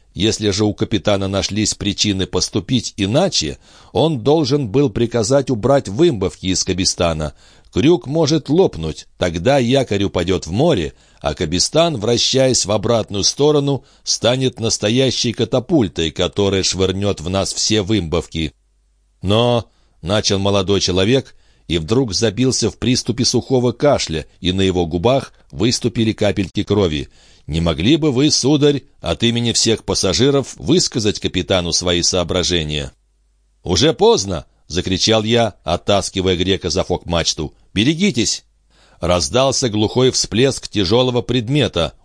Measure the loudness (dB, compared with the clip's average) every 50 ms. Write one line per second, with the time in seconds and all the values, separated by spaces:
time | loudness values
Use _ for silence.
0 | _ _ -6 -2 0 0 0 0 0 -2 0 0 0 0 0 -2 -2 -2 -2 -2
1 | 0 0 0 0 -2 -2 -2 -2 -4 -2 -2 -2 -2 -2 -2 -2 -4 -4 -2 0
2 | 0 0 0 0 -2 -2 -2 -4 -4 -2 -4 -4 -4 -2 -2 -2 -2 -4 -4 -4
3 | -2 0 2 2 0 0 0 -2 -4 -4 -6 -10 _ _ -20 -20 -16 -4 0 0
4 | 2 2 0 0 0 2 2 2 2 2 0 0 0 0 0 0 0 0 0 0
5 | -2 0 0 0 0 2 2 0 2 0 -2 0 2 2 2 2 0 -2 0 2
6 | 2 2 2 0 -2 -4 -4 -4 -4 -4 -2 -2 -2 -2 -2 0 0 -2 0 0
7 | 0 0 0 -2 -4 -6 -8 -12 -20 -20 -20 -20 -20 -6 -2 2 4 4 4 4
8 | 2 -2 -2 0 0 2 0 0 0 0 2 2 2 2 0 -4 -6 -6 -8 -8
9 | -12 -20 -8 -4 -4 -2 -2 -2 0 2 2 2 2 2 2 2 0 0 0 0
10 | 0 0 0 0 0 0 0 -2 -2 -4 -2 0 2 2 2 0 -2 -4 -8 -12
11 | _ _ _ _ -6 -6 -4 -2 -2 -2 -2 -2 -2 0 2 2 2 2 0 -2
12 | 0 0 0 0 0 0 2 2 2 2 2 0 0 0 -2 -2 0 0 0 0
13 | -2 -2 -4 -2 -2 -2 0 2 2 2 2 2 2 0 -2 -4 -6 _ _ _
14 | _ -8 -4 -2 0 0 0 2 0 -2 -2 -2 -4 -4 -2 -2 0 0 2 2
15 | 2 2 0 0 -2 -2 -2 -2 -2 0 0 -2 0 0 2 2 2 0 0 -2
16 | -4 -4 -2 -2 -2 -2 0 0 0 2 2 0 0 -2 0 0 0 0 0 0
17 | -2 -2 -2 -4 -4 -4 -2 -2 -2 -2 -4 -4 -2 0 0 0 0 0 0 0
18 | 0 0 -2 -4 -4 -4 -6 -6 -6 -6 -8 _ _ _ _ _ _ _ _ _
19 | _ _ _ _ -2 0 2 2 2 2 2 0 -2 -6 _ _ _ _ _ _
20 | -4 -2 -2 0 0 0 0 0 0 0 0 0 0 0 0 0 0 0 0 0
21 | 2 2 2 0 0 -4 -12 -20 _ _ _ _ _ -4 -4 -4 -2 0 0 0
22 | 0 0 -2 -2 -2 -2 0 0 0 0 0 0 -2 -4 -4 -2 -2 0 0 0
23 | 0 -2 -2 -2 0 0 0 0 0 0 0 0 2 0 0 0 2 2 2 2
24 | 0 -4 -6 -6 -8 -10 _ _ -2 -2 0 2 2 2 2 2 0 0 0 0
25 | 2 2 2 2 0 -4 -12 _ _ _ -4 -2 0 0 0 0 -2 -2 -2 0
26 | 0 0 0 0 0 0 0 0 -4 -4 -4 -4 -2 0 2 2 2 2 0 -2
27 | -6 -8 _ _ _ _ _ _ _ -6 -4 0 0 0 0 2 2 2 2 2
28 | 2 0 2 2 2 2 2 0 2 2 2 4 4 2 2 0 -4 -12 _ _
29 | -6 -6 -2 0 0 0 0 0 0 0 0 0 2 2 0 0 -2 -2 -2 -2
30 | 0 0 2 2 2 4 4 2 0 -4 -8 -6 -2 0 2 2 2 0 -2 -2
31 | -2 -2 -2 -2 -4 -4 -4 -4 -2 0 0 0 0 0 -2 -2 0 0 0 0
32 | 0 0 0 0 -2 0 -2 -2 0 0 0 -2 -2 -2 -4 -6 -6 -8 -12 _
33 | _ _ _ _ _ _ _ _ _ _ _ _ -6 -2 0 2 2 2 2 4
34 | 4 4 4 2 0 -4 -6 -8 -8 -12 _ _ _ -6 -4 -4 -2 -2 -2 0
35 | 2 2 2 2 2 2 2 2 2 0 -2 _ -6 -4 -4 -2 0 0 0 0
36 | 0 -2 -4 -2 0 2 2 2 2 0 0 0 -2 -2 -2 -2 -2 -2 -2 -4
37 | -4 -2 -2 -2 0 -2 -2 -4 -6 -8 -10 _ _ _ -2 0 0 0 0 0
38 | 0 0 0 0 -2 -2 -4 -6 -10 _ _ _ _ _ _ _ _ _ _ _
39 | -2 0 0 0 0 0 0 2 2 2 0 0 -2 -2 0 0 0 2 2 2
40 | 2 2 2 0 -2 -2 0 2 2 2 0 -2 -8 -6 -4 -2 0 2 2 2
41 | 2 2 0 -2 -2 -2 -2 -2 -2 0 0 0 0 0 0 -2 -2 -4 -4 _
42 | -8